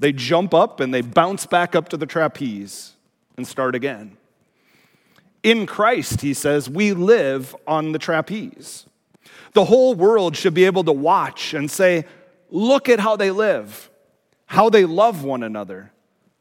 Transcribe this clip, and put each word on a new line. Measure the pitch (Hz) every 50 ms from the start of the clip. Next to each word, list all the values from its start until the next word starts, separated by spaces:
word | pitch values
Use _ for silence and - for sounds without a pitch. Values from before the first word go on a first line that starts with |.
they | 139 147
jump | 139 131 120 123 170 170 196 175
up | 175 165 214 - - -
and | 135 127
they | 131 123
bounce | 120 120 - 170 165 185 202 - -
back | - 185 175 175 170 -
up | 165 156 -
to | 175
the | 147 156
trapeze | 143 - 170 156 147 - - 143 120 104 101 101 98 - - - - _ _ _ _ _ _ _ _ _
and | - 127
start | - - 139 131 127 127
again." | 120 131 139 120 104 107 101 95 _ _ _ _ _ _ _ _ _ _ _ _ _ _ _ _ _ _ _ _ _ _ _ _ _ -
In | 220 233 226 196
Christ, | - - - 208 233 254 180 131 - - -
he | 139 143 131
says, | - - 143 147 147 - 127
we | 143 185 208 208
live | 196 175 180 202 240 214 151 135 135 135 131 131 - - _
on | 147 156 156 156 156
the | 156 151
trapeze. | - - 165 160 156 - 196 220 - - - - 127 - - - - _ _ _ _ _ _ _ _ _ - - - - -
The | 214 185
whole | 156 226 262 254 262 233
world | 165 180 214 226 214 185 170 147
should | - - 185 156
be | 180 185
able | 190 185 190 175
to | 160
watch | 147 135 143 165 196 180 147 131 - - - - 156
and | 147 147 143
say, | - - 190 180 175 160 - - - _ _ _ _ _ _ _
"Look | - 185 220 247 277 269 - 254
at | 240 214
how | 196 220 214
they | 202 202 190
live, | 190 202 214 202 160 117 104 104 104 - - - _ _ _ _ _ _ _ _ _ _ _
how | - - 190 214 226
they | 214 208 185
love | 160 160 190 214 233 202 156 139
one | 139 131 123
another. | 117 110 110 104 101 92 95 95 101 - _ _ _ _ _ _ _ _ _ _